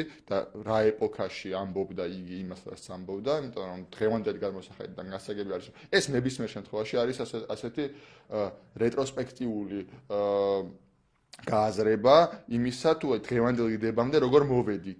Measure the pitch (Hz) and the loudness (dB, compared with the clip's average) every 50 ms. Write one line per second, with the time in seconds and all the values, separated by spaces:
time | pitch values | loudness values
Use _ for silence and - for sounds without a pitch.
0 | 156 156 - - - - 101 98 - - - 107 - 110 110 110 110 110 107 - | -2 -4 -10 -18 -6 -2 -2 -2 -2 -4 -8 -8 -2 0 2 4 4 4 4 2
1 | 110 104 - - 101 92 - - - 98 92 92 98 95 90 98 95 - 92 92 | -2 -2 -2 -4 -6 -6 -6 -8 -8 -6 -4 -4 -4 -4 -4 -4 -4 -4 -4 -4
2 | 90 87 95 95 92 87 90 92 95 90 90 90 - - 95 - - - 92 90 | -4 -4 -6 -8 -10 -10 -10 -10 -10 -10 -12 -12 -14 -14 -14 -14 -14 -14 -14 -12
3 | 92 92 95 98 110 135 147 156 139 123 - - 95 92 90 92 90 - - - | -10 -8 -8 -4 -2 -2 -2 -2 -2 -6 -8 -8 -8 -8 -10 -10 -12 -14 -4 0
4 | 110 110 113 110 101 - - - 101 98 98 95 90 - - - - - 90 87 | 2 2 2 2 0 -2 -2 -2 -4 -6 -6 -8 -12 -16 -14 -14 -12 -12 -12 -12
5 | 92 95 95 95 - - 107 101 101 95 95 90 - - - - - - - 196 | -10 -10 -10 -10 -8 -8 -8 -6 -6 -6 -6 -6 -8 -12 -18 -20 -6 0 2 2
6 | - - 135 123 123 131 127 - 117 107 - 104 98 - - 107 110 - - 123 | 2 2 0 0 0 0 -2 -4 -6 -8 -8 -10 -10 -6 -6 -4 -4 -2 0 0
7 | 120 123 127 - 117 - - 113 110 - 107 - - 120 113 156 147 139 143 - | 0 0 -2 -4 -6 -6 -6 -8 -8 -8 -8 -8 -8 -6 -4 -4 -4 -4 -6 -12
8 | - - - - _ - 104 107 101 95 - - - _ - - 113 117 117 139 | -20 -20 -20 -20 _ -6 -2 -2 -2 -2 -4 -10 -18 _ -4 0 0 2 2 0
9 | 135 127 - 127 123 123 - - 127 120 110 104 104 92 101 101 90 - - - | -2 -2 -4 -6 -6 -6 -6 -6 -4 -4 -2 -4 -4 -4 -6 -6 -6 -8 -14 -20
10 | - - 104 104 101 101 101 101 98 98 98 98 92 90 95 - _ _ _ _ | -8 -4 -2 0 2 2 4 4 4 4 2 0 -2 -4 -10 -16 _ _ _ _
11 | _ _ _ _ _ _ - - - - 110 107 107 110 95 98 107 107 110 107 | _ _ _ _ _ _ -20 -12 -4 0 2 2 2 2 2 2 2 4 2 6
12 | 107 127 143 160 170 160 - - - - 117 117 120 123 123 - - 160 160 156 | 8 10 10 10 8 6 2 -6 -8 -4 -2 0 0 0 -2 0 2 2 2 2
13 | - 143 120 107 - - 123 120 117 123 123 117 117 113 110 107 110 113 110 117 | 2 0 0 0 0 0 2 2 4 4 2 2 2 0 0 0 0 0 2 2
14 | 117 131 151 151 135 123 131 147 143 135 127 123 110 104 104 90 87 95 92 | 2 4 4 4 6 6 6 6 6 6 4 2 2 2 -2 -4 -6 -10 -12